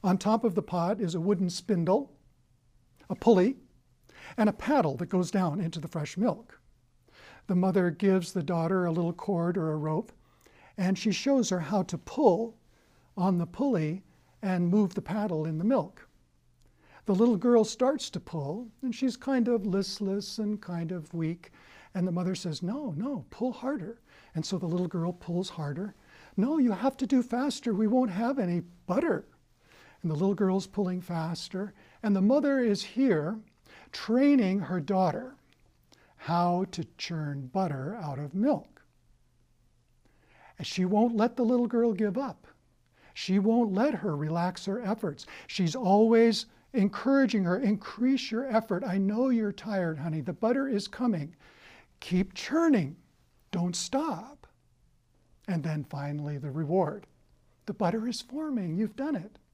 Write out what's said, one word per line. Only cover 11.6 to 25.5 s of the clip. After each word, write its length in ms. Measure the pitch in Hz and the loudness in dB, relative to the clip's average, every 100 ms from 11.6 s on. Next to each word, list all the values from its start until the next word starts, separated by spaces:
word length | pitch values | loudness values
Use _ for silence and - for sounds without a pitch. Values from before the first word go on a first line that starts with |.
| 151 202 | 0 -2
to 140 | 180 - | -2 -6
pull 580 | - - 269 180 226 - _ _ _ _ _ - | -8 4 6 6 -2 -10 _ _ _ _ _ -2
on 200 | 180 180 | 2 2
the 100 | 170 | -2
pulley 560 | - 277 208 156 180 - _ _ _ | -2 0 2 0 -4 -10 _ _ _
and 260 | 202 185 175 | -2 0 2
move 240 | 202 202 | 4 2
the 80 | - | -2
paddle 440 | - 208 208 160 156 | -4 -4 -2 -2 -4
in 120 | 156 | -2
the 60 | 196 | 2
milk. 420 | 254 180 - - _ _ _ _ _ _ _ _ - - | 2 0 -10 -20 _ _ _ _ _ _ _ _ -12 0
The 100 | 190 | 4
little 200 | 233 208 | 4 4
girl 300 | 247 240 214 | 4 4 4
starts 440 | - 254 294 - | 2 0 0 -4
to 80 | 180 | -10
pull, 500 | - 165 139 190 240 _ | -8 -6 -6 -8 -10 _
and 140 | 262 226 | -8 -2
she's 220 | 262 - | -2 -2
kind 320 | - 262 233 | -2 0 2
of 160 | 233 196 | 0 0
listless 720 | 196 190 - 196 196 202 - | -2 -2 -4 -4 -4 -6 -6
and 240 | 208 208 | -4 -4
kind 320 | 196 170 165 | -6 -6 -6
of 200 | 180 151 | -8 -8
weak, 380 | 170 160 170 - - - - - 190 | -4 -4 -4 -12 -20 -20 -20 -10 -4
and 120 | 185 | -2
the 60 | |
mother 220 | 170 175 185 | 0 -2 -4
says, 280 | 180 151 | -6 -6
"No, 300 | 175 262 285 147 | -6 -4 -6 -6
no, 300 | 240 254 - | -4 -6 -10
pull 220 | - 254 | -6 -6
harder." 480 | - 254 285 170 233 _ - - 160 | -4 -6 -6 -8 -14 _ -20 -10 -8
And 100 | 156 | -4
so 120 | 185 | -4
the 100 | 175 | -2
little 200 | 175 180 | -2 -2
girl 240 | 180 165 | -2 -4
pulls 380 | 175 - 175 | -4 -6 -4
harder. 460 | 190 | -4